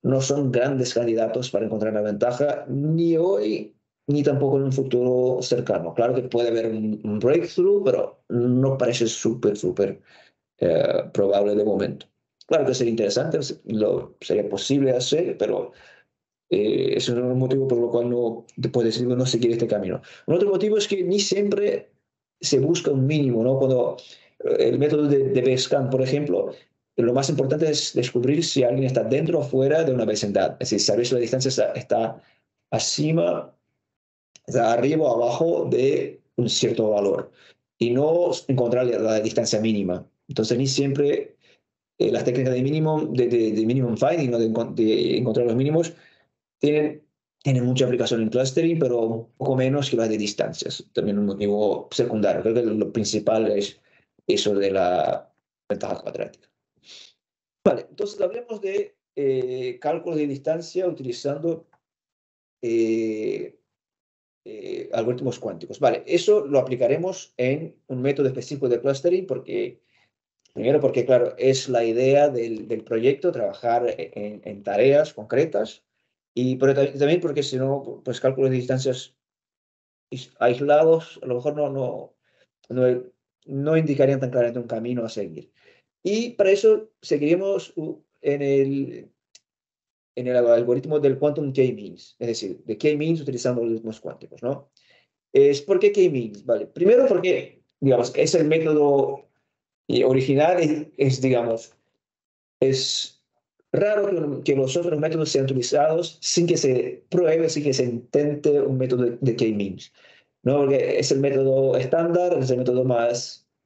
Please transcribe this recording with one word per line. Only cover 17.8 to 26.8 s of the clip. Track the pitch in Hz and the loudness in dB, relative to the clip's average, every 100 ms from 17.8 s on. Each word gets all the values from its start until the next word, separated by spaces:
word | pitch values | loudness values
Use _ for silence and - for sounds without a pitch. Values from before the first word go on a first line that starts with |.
| 117 | 0
cual | 120 123 | 0 0
no, | 120 117 113 - - | -2 -2 -6 -12 -8
después | 120 123 | -2 0
de | 113 | 0
decir, | 110 123 | 0 -2
no | 123 127 | -2 0
seguir | 117 117 | 0 0
este | 117 113 | 0 -2
camino. | 104 95 90 - - - | -2 -4 -8 -10 -10 -2
Un | |
otro | 165 202 | 0 2
motivo | 185 214 214 | 0 0 0
es | 202 | 0
que | 196 | -2
ni | 175 202 | 0 0
siempre | - 190 202 202 202 - - _ _ _ _ _ | 0 0 0 0 0 -2 -6 _ _ _ _ _
se | - 135 | 0 2
busca | 139 170 156 | 2 0 0
un | 135 131 | 0 2
mínimo, | 156 135 117 | 2 2 2
¿no? | 120 135 | 2 2
Cuando, | 135 127 - - - - _ - | 2 2 0 -4 -12 -20 _ -8
eh, | - - - | -2 2 2
el | - | 2
método | 147 147 147 | 2 2 2
de, | 139 135 | 2 2
de | 131 | 2
Bayes-Coutts, | 123 127 - 143 127 | 2 0 0 0 0
por | 127 | 0
ejemplo, | 131 147 151 90 - - _ _ | 0 -2 0 -2 -4 -8 _ _